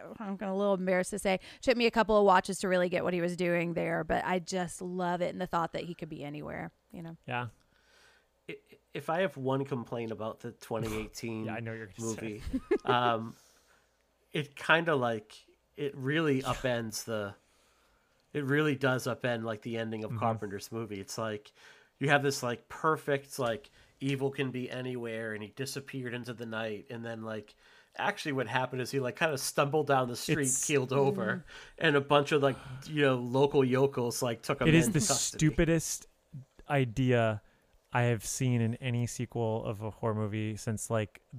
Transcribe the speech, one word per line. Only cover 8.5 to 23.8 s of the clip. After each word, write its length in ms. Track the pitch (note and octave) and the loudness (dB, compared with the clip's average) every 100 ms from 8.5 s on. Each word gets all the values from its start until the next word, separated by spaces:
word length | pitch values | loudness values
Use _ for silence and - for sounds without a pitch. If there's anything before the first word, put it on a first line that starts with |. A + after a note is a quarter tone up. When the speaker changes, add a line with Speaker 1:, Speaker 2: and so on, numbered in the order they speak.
Speaker 3:
I-, 60 | - _ - _ | -18 _ -20 _
if 160 | D3 D3 | -10 -4
I 120 | E3 | 0
have 140 | F#3+ C#3 | -2 -2
one 260 | C3 C3+ | -2 0
complaint 480 | C3+ B2 A#2 A#2+ A2+ | -2 -4 -4 -6 -6
about 280 | G2+ A2 - | -6 -6 -8
the 120 | A#2+ | -12
twenty 420 | - - A2+ A2+ A2 | -14 -6 -4 -2 -4
eighteen 440 | G#2 - A#2 A2 | -6 -8 -6 -6
Speaker 2:
<laughs> 20 | A2+ | -6
Yeah, 80 | |
I 60 | A2+ | -6
know 120 | A2+ | -8
you're 160 | A2+ G#2+ F#2 | -10 -12 -8
gonna 160 | A2+ | -6
say. 60 | G#2+ | -6
Speaker 3:
movie, 200 | A2 G#2 - C4 - - | -8 -8 -6 -6 -2 -2
um, 500 | - B2 B2 A2+ A2+ - _ _ _ _ _ _ _ _ _ | 2 4 4 2 -2 -12 _ _ _ _ _ _ _ _ _
it 220 | E3 C#3 - | -6 -6 -4
kinda, 380 | - D#3+ E3 | 2 4 4
like, 400 | C#3+ A#2+ A2 - - - _ _ - | 2 2 -2 -6 -20 -20 _ _ -8
it 200 | C#3+ C#3 | -8 -4
really 460 | C3 D#3 D#3 C3 | -2 2 2 2
upends 640 | B2+ A#2+ B2+ A#2 A2+ - | 0 -2 0 -2 -4 -8
the, 300 | - G#2+ G2+ - _ _ _ _ _ _ _ _ _ | -6 -4 -4 -10 _ _ _ _ _ _ _ _ _
it 120 | D3 | -4
really 300 | C3+ C#3+ D3+ | 2 2 2
does 320 | C3 C3 B2+ B2+ | 2 2 0 -2
upend, 380 | A2 B2+ A#2+ | -2 -2 -2
like, 180 | A2+ G#2+ | -4 -6
the 160 | A#2+ A2+ | -6 -4
ending 260 | A2+ A2 | -4 -6
of 60 | G#2+ | -6
Speaker 2:
Mm-hmm. 80 | A2 | -2
Speaker 3:
Carpenter's 500 | A#2 A2 G#2 G2 - | 0 0 -4 -8 -8
movie. 300 | A2+ A2 G2 | -8 -8 -10
It's 160 | F#2 - | -8 -6
like, 340 | A2 G#2+ - _ - - _ - | -4 -6 -10 _ -20 -20 _ -4
you 100 | C#3 | 4
have 120 | C#3+ | 4
this, 200 | C#3 C#3 | 4 0
like, 260 | A#2+ A#2+ - | -2 -4 -8
perfect, 680 | - D#3+ D#3 - C#3 - - | -2 2 2 0 -2 -2 -4
like, 320 | A#2+ A2 - _ | -2 -2 -8 _